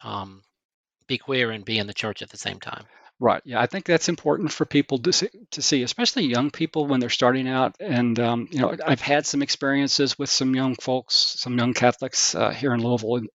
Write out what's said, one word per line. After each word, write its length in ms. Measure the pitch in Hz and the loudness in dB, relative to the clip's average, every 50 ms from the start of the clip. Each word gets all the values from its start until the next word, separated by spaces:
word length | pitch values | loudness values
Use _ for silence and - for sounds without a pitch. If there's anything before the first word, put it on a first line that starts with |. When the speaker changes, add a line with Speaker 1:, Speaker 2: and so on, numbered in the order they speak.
| - | -14
Speaker 1:
um, 400 | 110 104 101 98 98 95 95 _ _ _ _ _ _ _ _ _ _ _ _ _ - | -10 -8 -8 -10 -10 -14 -20 _ _ _ _ _ _ _ _ _ _ _ _ _ -6
be 100 | 131 123 | -6 -6
queer 320 | - - 135 127 123 113 | -4 -4 -2 0 0 -2
and 160 | 110 107 98 | -4 -6 -6
be 140 | 113 113 110 | -2 -2 -2
in 80 | 101 101 | -2 -2
the 80 | 101 | -4
church 260 | - - 110 101 - | -6 -6 -6 -6 -8
at 80 | - - | -12 -14
the 80 | - - | -14 -10
same 220 | - 98 98 95 | -8 -8 -8 -8
time. 240 | - - - - - - _ - - - _ _ | -10 -12 -12 -12 -14 -18 _ -20 -20 -20 _ _
Speaker 2:
Right. 220 | 123 117 101 - - | 0 2 2 0 -2
Yeah, 160 | 139 120 113 | -4 -2 -2
I 60 | 117 | -2
think 200 | - - 196 - | -2 -2 -6 0
that's 220 | - 170 160 - - | 0 2 2 2 0
important 440 | 170 - - 147 151 - 190 151 | -2 -2 -2 -2 -2 0 -2 -4
for 140 | - - 151 | -2 -2 -2
people 340 | - - 147 139 - 139 127 | 0 2 0 2 2 -2 -2
to 120 | 117 180 | 0 0
see, 180 | - - 170 220 - 214 233 _ | 0 2 0 -2 -6 -12 -18 _
to 120 | - - 135 | -10 -4 -2
see, 180 | - 156 135 | 0 2 2
especially 440 | 123 123 - - 240 233 - 269 190 | 0 -2 -2 -2 -2 0 0 0 0
young 260 | 131 120 120 135 147 | 2 2 2 0 0
people 340 | - - 165 156 - 160 147 | -2 -2 -4 -2 -2 -2 0
when 140 | 143 139 127 | 2 2 0
they're 100 | 123 117 | 2 0
starting 380 | - - 131 123 127 131 131 131 | 0 2 4 4 4 2 0 -2
out. 280 | 131 131 131 117 - - | 0 0 0 0 -2 -6
And, 400 | 185 208 143 120 120 120 117 117 | -6 -2 0 2 2 2 2 2
um, 280 | 120 117 120 117 117 - | 2 2 0 0 -4 -4
you 80 | - 139 | -2 0
know, 160 | 127 - - - - | 0 0 0 -2 0
I've 160 | 160 139 - | 0 0 0
had 240 | - 139 143 147 151 | 2 2 2 2 2
some 160 | - - 139 | 0 -2 -2
experiences 800 | 143 143 - - - 139 139 139 143 135 - - 143 131 - - | -2 -2 -2 -2 0 0 2 2 2 2 2 2 2 0 0 -2
with 100 | 143 135 | -2 -2
some 240 | - - 135 131 131 | 0 0 2 2 2
young 220 | 131 131 131 123 | 2 2 0 -2
folks, 400 | - - - 127 127 127 - - | -2 -2 -2 -2 -2 -2 2 2
some 420 | - - - - - - 127 123 123 | 4 4 2 0 -4 -4 -2 0 2
young 160 | 120 127 120 | 2 2 2
Catholics, 640 | - 123 120 117 - 135 131 - - - - - | 4 4 4 4 2 -2 -4 -2 0 0 0 2
uh, 160 | 87 113 107 | 2 0 0
here 200 | - - 127 139 | 0 0 0 0
in 120 | 120 117 113 | 0 0 2
Louisville, 380 | 120 123 117 107 110 120 123 110 101 | 0 0 0 0 0 -2 -2 -2 -6